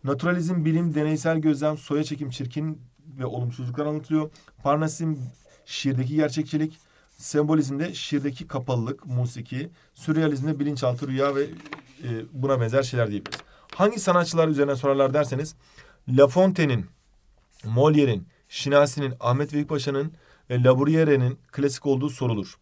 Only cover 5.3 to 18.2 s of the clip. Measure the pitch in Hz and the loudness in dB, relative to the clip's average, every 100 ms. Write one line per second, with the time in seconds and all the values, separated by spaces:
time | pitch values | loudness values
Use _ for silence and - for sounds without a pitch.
5.3 | - _ _ - - 139 127 127 151 151 | -14 _ _ -16 -6 -2 -2 0 0 0
6.3 | 135 151 151 156 - _ _ _ _ - | -2 -4 -2 -4 -6 _ _ _ _ -4
7.3 | 151 151 156 135 139 170 185 - 143 139 | 0 2 2 2 -2 -6 -8 -4 -4 -4
8.3 | 127 170 131 123 123 113 - 156 123 123 | -8 -8 -8 -4 -2 -2 -8 -6 -4 -4
9.3 | - - 127 165 - _ - - 156 160 | -6 -10 -10 -10 -14 _ -12 -2 0 2
10.3 | 139 147 139 143 143 127 123 139 131 139 | 0 -2 -2 -4 0 -2 -2 -4 0 0
11.3 | 139 147 160 - - - - 127 117 110 | 0 -4 -6 -18 -20 -20 -12 -8 -6 -8
12.3 | 135 135 135 113 131 127 123 110 101 - | -6 0 0 2 0 0 -2 -2 -4 -8
13.3 | - - - _ - 202 208 196 175 170 | -14 -16 -20 _ 0 0 2 2 2 2
14.3 | 165 160 143 143 135 139 139 135 147 139 | 2 2 2 0 2 0 2 4 2 0
15.3 | 131 156 - _ - - _ - 127 139 | -2 -6 -10 _ -20 -20 _ 0 6 6
16.3 | 175 190 185 151 117 87 _ _ _ _ | 8 2 4 2 0 -4 _ _ _ _
17.3 | _ _ _ 107 117 147 151 139 104 | _ _ _ -4 4 4 6 4 0